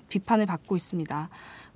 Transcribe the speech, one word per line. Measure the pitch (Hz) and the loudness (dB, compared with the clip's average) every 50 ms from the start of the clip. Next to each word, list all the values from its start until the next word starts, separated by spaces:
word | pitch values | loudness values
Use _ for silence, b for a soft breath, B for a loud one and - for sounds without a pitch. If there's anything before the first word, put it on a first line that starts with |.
| - - | 0 -2
비판을 | - 196 190 - 233 214 214 | -4 -2 2 4 4 4 4
받고 | 190 180 160 - - 196 | 4 0 -2 -2 -2 -2
있습니다. | 180 - - - 175 160 - - 147 156 180 B B B B B B B B B | 0 0 -2 -2 -4 -4 -4 -4 -4 -6 -6 B B B B B B B B B